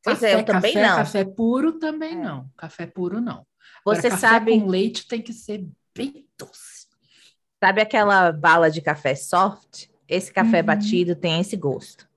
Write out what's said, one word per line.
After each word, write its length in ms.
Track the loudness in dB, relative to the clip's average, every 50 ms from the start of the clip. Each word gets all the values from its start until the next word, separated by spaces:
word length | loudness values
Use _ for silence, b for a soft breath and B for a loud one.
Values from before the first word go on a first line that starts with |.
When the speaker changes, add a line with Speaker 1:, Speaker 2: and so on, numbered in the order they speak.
| _
Speaker 1:
Pois 180 | -2 -2 0 2
é, 80 | 2
Speaker 2:
Café, 100 | 2 2
Speaker 1:
eu 40 | 2
também 280 | 2 0 2 2 2 2
Speaker 2:
café, 140 | 2 2
Speaker 1:
não. 80 | 4 4
Speaker 2:
café 280 | 2 0 0 -2 -2 -4
puro 480 | -4 -4 -2 -2 0 0 0 0 -2 -2
também 400 | -4 -6 -6 -6 -6 -8 -8 -8
Speaker 3:
É. 100 | -8 -8
Speaker 2:
não. 260 | -8 -10 -10 -14 -16 _
Café 280 | -18 -18 -18 -12 -14 -14
puro 340 | -12 _ -6 -6 -6 -4 -4
não. 240 | -6 -6 -8 -10 -16 _ _ b b b b b
Agora, 200 | b -2 -2 0
Speaker 1:
Você 80 | 0 0
Speaker 2:
café 180 | 0 2 4
Speaker 1:
sabe 320 | 4 4 4 4 4 2 2
Speaker 2:
com 80 | 2
leite 400 | 2 0 0 -2 -2 -4 -8 -12
tem 140 | _ -10 -10
que 120 | -10 -12 -16
ser 320 | -18 -14 -14 -12 -12 -12 -16 -18 _ _ _ _
bem 300 | -12 -12 -12 -12 -16 -20 _ _
doce. 500 | _ -20 -20 _ -20 -20 -20 -20 -20 -20 _ _ _ b b b b b b b b _ _ _ _
Speaker 1:
Sabe 200 | 0 0 2 2
aquela 500 | 0 0 2 2 4 4 4 6 4 4
bala 380 | 2 2 2 4 6 6 6 4
de 120 | 2 0
café 340 | -4 -4 -4 -2 -2 -4 -4
soft? 720 | -4 -4 -2 2 2 2 2 0 -6 _ _ -20 -20 -20 _ _ _ _
Esse 240 | _ -4 -4 -4 -4
café 280 | _ 0 2 2 2 2
Speaker 2:
Uhum. 60 | 2
Speaker 1:
batido 500 | 2 0 0 0 0 0 0 0 0 -2
tem 240 | -4 -2 -2 0 -2
esse 160 | -2 -4 -6
gosto. 500 | -6 -4 -4 -6 -6 -10 -18 -20 _ -20 _ _